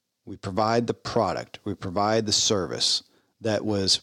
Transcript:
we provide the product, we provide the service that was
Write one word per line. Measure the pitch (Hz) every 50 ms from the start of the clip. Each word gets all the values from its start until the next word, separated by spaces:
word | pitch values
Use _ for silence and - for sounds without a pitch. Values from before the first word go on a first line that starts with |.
| _ _ _ _ _
we | 110 101
provide | 90 - 104 92 98 107 110 113 120 120
the | 110 110
product, | - - - - 120 107 92 82 65 - - - - -
we | 107 98
provide | - - 95 87 101 101 107 110 113 110
the | 104 101
service | - - - 113 98 87 67 60 - - - - - - _ _ _ _ _ _ _
that | - 110 107 101 -
was | 107 104 101 98 92 - -